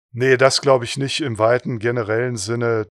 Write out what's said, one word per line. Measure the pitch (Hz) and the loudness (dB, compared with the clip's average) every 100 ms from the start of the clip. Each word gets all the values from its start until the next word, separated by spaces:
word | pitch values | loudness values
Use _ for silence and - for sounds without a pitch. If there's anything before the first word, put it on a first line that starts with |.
| _ | _
Nee, | 117 131 127 | -2 2 4
das | 135 - | 4 2
glaub | 139 131 | 2 2
ich | 117 - | 0 -6
nicht | 135 - | -6 -4
im | 139 107 | -6 0
weiten, | 110 123 - 120 | 2 2 -2 -4
generellen | 117 123 107 110 127 117 | -2 -2 -2 -2 -2 -6
Sinne. | 98 120 117 113 107 | -6 -2 -2 -2 -4